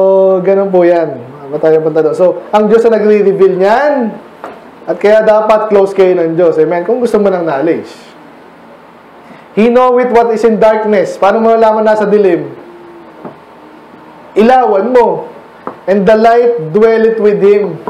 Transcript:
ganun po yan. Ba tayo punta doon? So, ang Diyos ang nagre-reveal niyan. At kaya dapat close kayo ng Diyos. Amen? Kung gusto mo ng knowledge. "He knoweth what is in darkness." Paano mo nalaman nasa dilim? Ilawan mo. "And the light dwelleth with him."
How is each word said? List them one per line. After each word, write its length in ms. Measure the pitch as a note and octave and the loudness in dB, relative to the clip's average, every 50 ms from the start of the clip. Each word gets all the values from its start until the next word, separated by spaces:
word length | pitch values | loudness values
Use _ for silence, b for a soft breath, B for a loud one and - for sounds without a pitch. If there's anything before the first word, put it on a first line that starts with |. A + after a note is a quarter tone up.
| F#3+ F#3+ F#3+ F#3+ F#3+ F#3+ F#3+ F3+ F3+ | 4 2 2 2 2 2 0 0 0
ganun 240 | F#3+ G3 G3 G3 G3 | 0 0 0 0 0
po 160 | F3+ F3+ F3 | 0 2 2
yan. 320 | F3 F3 E3+ E3 D3+ C3+ B2 - - - - - - | 2 2 0 -2 -4 -6 -12 -16 -18 -20 -20 -12 -10
Ba 80 | D3 D3+ | -6 -2
tayo 240 | D#3+ D#3+ D#3+ D#3+ | 0 2 2 2
punta 160 | D#3 D#3+ D#3 D#3+ | 0 0 0 0
doon? 160 | D#3 D3+ D3+ | 0 0 0
So, 320 | D#3+ F#3 F3 F3 - - - - | 0 0 0 0 -4 -6 -4 -2
ang 160 | G#3+ G#3+ G3+ | 0 2 2
Diyos 160 | A3 A3+ A#3 | 2 2 2
ang 80 | A#3 A3 | 2 0
nagre-reveal 600 | G#3 G#3 G#3+ G#3+ G#3 G3 G3 F#3+ - G3 F#3+ F3 F3+ | 2 2 2 2 2 0 -2 0 0 0 0 2 0
niyan. 360 | F#3+ G3+ A3+ B3+ C#4+ D4+ C#4+ C4 A#3 G#3 F3+ - - - - - - - - - - - - - - | 0 0 0 0 0 -2 -2 -2 -4 -6 -8 -12 -18 -20 -20 -20 -20 -20 -20 -20 -20 -20 -20 -14 -10
At 160 | - D#3+ - | -10 -6 -2
kaya 240 | - G3+ G#3+ A3 G#3+ | 0 2 2 2 2
dapat 480 | G#3+ G#3 G#3+ G#3+ G#3+ G#3+ G#3+ A3 A3 | 2 2 2 2 0 0 0 0 0
close 240 | G3+ G3+ G3 G3 G3 | 0 0 0 0 0
kayo 160 | G3 F#3+ F3+ F3+ | 0 2 2 2
ng 220 | F3 E3 E3 E3 | 0 -2 -2 -2
Diyos. 240 | E3 F3+ E3 D#3+ D#3 | 0 0 0 2 0
Amen? 240 | D#3 D#3+ F3 F3 F3 | 0 0 -2 -4 -4
Kung 160 | G#3+ A#3+ B3+ | -4 -2 -2
gusto 160 | A#3+ - - | -2 -2 0
mo 160 | G#3+ G3+ G3 | 0 0 0
ng 80 | F#3 F3 | -2 -2
knowledge. 480 | E3+ D#3+ C#3 C3+ D3 E3+ D3+ A2+ - - - - - - - - - - - - - - - - - - - - - - - - - - - - B B B B B B - | -4 -4 -4 -2 -2 -2 -2 -4 -6 -12 -18 -20 -20 -20 -20 -20 -20 -20 -20 -20 -20 -20 -20 -20 -20 -20 -20 -20 -20 -20 -20 -20 -20 -20 -20 -20 B B B B B B -2
"He 160 | G3 G#3+ A#3+ | 0 0 2
knoweth 400 | A#3 B3 B3+ B3+ B3 B3 B3+ - | 2 2 2 2 2 0 0 2
what 160 | A3 A#3 A#3 A#3 A3 | 2 0 2 0 0
is 80 | G#3+ - | 0 0
in 160 | A#3 A3 F#3+ | 0 2 2
darkness." 560 | A3 G#3+ A3 G#3+ G#3+ G#3+ G#3+ F#3+ E3 - - | 2 2 2 0 -2 0 0 0 -2 -2 -4
Paano 240 | - F#3 G3 G#3+ A3+ | -2 0 0 0 0
mo 160 | A3+ A3+ A3+ | 0 0 2
nalaman 320 | A3+ A3+ G#3+ G#3+ A3 G#3+ A3 | 2 0 0 0 0 0 0
nasa 160 | G#3+ G#3+ G#3 | 0 0 0
dilim? 480 | F#3 G3+ G#3 G3 F#3 E3+ D3+ D3 - - - - - - - - - - - - - - - - - - - - - - - - - - - - - - - - - - - - - - | 0 0 0 2 0 0 -2 -4 -10 -14 -18 -20 -20 -20 -20 -20 -20 -20 -20 -20 -20 -20 -20 -20 -20 -20 -20 -20 -20 -20 -20 -20 -20 -20 -20 -20 -20 -20 -20 -20 -20 -20 -20 -20 -4 -2
Ilawan 560 | F#3+ A3 A#3+ C4 B3+ B3 A3 G3+ G3 G#3 A#3+ | 2 2 4 4 2 2 0 0 -2 -2 0
mo. 400 | B3+ B3 A3+ G3 E3 - - - - - - - - - - - - - - - | 0 0 0 0 -2 -6 -10 -14 -18 -20 -20 -20 -20 -20 -18 -18 -18 -10 -4 -2
"And 160 | F#3+ G#3 F#3+ | -2 0 2
the 120 | G3+ A3 | 2 2
light 520 | A3 A3+ A3+ A#3 A#3+ B3 A#3+ A#3+ D#3 D#3 D#3 | 2 2 2 2 2 2 0 -2 -4 -6 -4
dwelleth 480 | D#3+ G#3+ A3+ A3+ A3+ A3 A3 A3+ A3+ | 0 0 2 2 2 2 0 0 0
with 240 | A3 G3+ G#3 F#3+ F3 | 0 0 0 0 2
him." 400 | F#3 G3+ G3+ G#3 G3+ F3+ D#3+ - - | 2 2 2 2 0 -4 -8 -10 -12